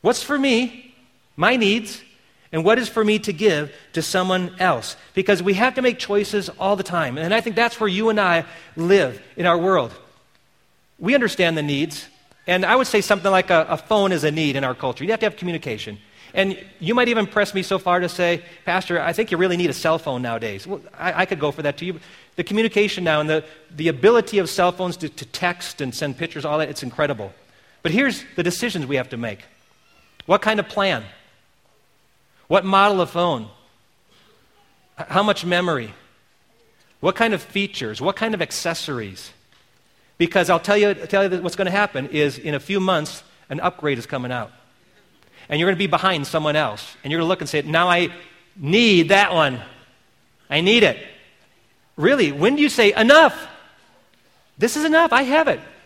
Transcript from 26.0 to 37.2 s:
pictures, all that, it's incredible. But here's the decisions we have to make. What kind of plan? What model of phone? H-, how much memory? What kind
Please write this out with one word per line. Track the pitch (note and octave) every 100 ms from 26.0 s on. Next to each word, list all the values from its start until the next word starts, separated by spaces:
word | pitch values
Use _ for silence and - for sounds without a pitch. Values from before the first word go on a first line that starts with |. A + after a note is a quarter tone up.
| D3+ B2+
pictures, | E3 -
all | D3 D3+
that, | D3+
it's | D3
incredible. | B2+ - D3 B2+ G2 - _ _ _ _
But | E3+
here's | F3+ C4+ G#3 - -
the |
decisions | F3 F3 A#3+ F#3
we | C3+ C#3
have | B2
to | A#2
make. | A#2 G2+ - _ _ _ _ _ _ _ -
What | G3
kind | G#3+ G#3+
of | G3
plan? | - G3 C#3+ G#2 - _ _ _ _ _ _ _ _ _ _ _ _ _
What | F#3
model | F#3+ G3 G3+ G3
of | E3+
phone? | E3+ F3 C3+ A2 - _ _ _ _ _ _ _ _ _ _ _ _ _ -
H-, | D#3+
how | E3+
much | G#3 G3+
memory? | E3+ F3+ F3+ D3+ A2+ - _ _ _ _ _ _ _ _ _ _
What | F3
kind | F#3+